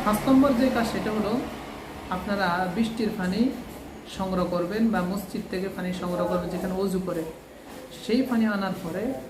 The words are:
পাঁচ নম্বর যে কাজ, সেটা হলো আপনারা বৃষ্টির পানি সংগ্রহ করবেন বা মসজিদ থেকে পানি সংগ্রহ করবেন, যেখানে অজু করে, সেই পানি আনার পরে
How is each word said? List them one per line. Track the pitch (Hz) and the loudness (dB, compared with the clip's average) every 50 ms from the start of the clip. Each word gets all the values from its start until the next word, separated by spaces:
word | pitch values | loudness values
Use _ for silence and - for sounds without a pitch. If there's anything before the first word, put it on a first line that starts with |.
| - | 4
পাঁচ | 208 214 - - | 2 2 4 6
নম্বর | 269 269 269 285 277 262 226 | 6 8 8 8 8 6 6
যে | 262 254 226 | 4 4 4
কাজ, | 233 214 - - | 2 0 0 0
সেটা | 190 180 214 214 | -2 -2 0 0
হলো | 220 202 202 226 262 - - - - - - - - - - - - - - 185 | 0 0 2 0 0 -2 -4 -8 -10 -12 -12 -12 -12 -12 -12 -14 -12 -8 -6 -6
আপনারা | 180 - 208 202 202 190 180 175 180 185 180 170 | -4 -2 -2 0 2 2 2 2 2 0 0 2
বৃষ্টির | 214 226 220 - - 226 208 - - | 0 0 0 2 0 -2 -2 0 -2
পানি | 180 180 190 214 240 269 - - - - - - - - - - - - - | -2 0 2 2 2 2 2 -2 -10 -12 -12 -12 -14 -14 -14 -16 -16 -14 -6
সংগ্রহ | - 190 190 185 180 180 170 175 | -6 -4 0 2 0 2 2 2
করবেন | 175 175 175 208 220 226 226 196 | 0 0 0 2 2 4 4 4
বা | 180 180 175 | 2 0 0
মসজিদ | 190 202 - - - - - - | -2 -4 -6 -6 -8 -8 -6 -4
থেকে | - 185 190 196 - | -4 -4 -2 -4 -4
পানি | - 180 180 180 180 | -4 -4 -4 -4 -4
সংগ্রহ | 180 175 175 175 175 175 | -2 -2 0 0 0 0
করবেন, | 180 175 175 170 180 | 0 0 -2 -2 -4
যেখানে | 180 185 185 185 190 | -4 -2 -2 0 0
অজু | 196 196 180 185 - | 0 0 0 0 -2
করে, | 180 170 165 160 160 - - - - - - - - - - - - - - - | -2 -2 -4 -4 -6 -8 -12 -16 -18 -20 -18 -16 -16 -14 -14 -14 -14 -14 -12 -2
সেই | - 220 254 254 262 | 2 2 2 2 2
পানি | 247 226 226 220 208 | 2 2 4 4 2
আনার | 196 196 190 180 - - | 0 0 -2 -2 -4 -4
পরে | 165 160 185 214 262 262 - - | -6 -4 -2 -2 -2 -4 -4 -8